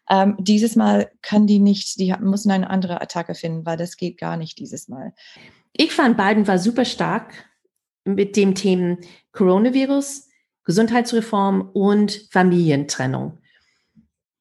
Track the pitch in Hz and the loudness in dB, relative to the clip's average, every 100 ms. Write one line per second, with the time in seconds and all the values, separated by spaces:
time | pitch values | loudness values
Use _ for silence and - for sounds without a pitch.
0 | - 190 202 202 190 214 233 226 208 208 | 0 2 2 0 0 2 2 2 2 2
1 | 208 _ - 208 208 202 202 196 - - | -2 _ -2 2 4 4 4 2 -4 -4
2 | 185 185 196 196 202 190 185 190 180 175 | -4 -2 -2 0 0 0 -2 -2 -4 -6
3 | - 175 170 170 165 165 160 165 175 - | -8 -8 -8 -8 -8 -8 -6 -6 -8 -8
4 | 180 175 165 165 160 - - - - 131 | -10 -8 -8 -8 -10 -14 -16 -16 -16 -16
5 | - - - - - _ _ - 320 - | -16 -18 -20 -20 -20 _ _ -2 0 2
6 | 254 226 196 214 202 185 202 240 240 - | 2 2 2 2 2 2 0 0 -2 -4
7 | 170 208 - - - _ _ _ _ _ | -4 -4 -8 -18 -20 _ _ _ _ _
8 | 190 196 196 208 196 185 202 180 175 175 | -4 -2 0 2 2 2 0 0 0 -4
9 | - - _ - 185 190 240 262 269 277 | -10 -20 _ 0 2 4 2 2 0 0
10 | 277 - - _ _ _ - 175 226 240 | -2 -10 -18 _ _ _ -2 2 2 0
11 | 233 233 220 208 196 190 190 208 202 208 | 0 -2 -2 0 0 0 -2 0 2 2
12 | 208 - - 185 185 175 160 143 143 - | 0 -2 -2 2 4 4 2 0 -2 -4
13 | 131 131 147 - _ _ _ _ _ _ | -4 -4 -8 -12 _ _ _ _ _ _
14 | _ _ _ _ | _ _ _ _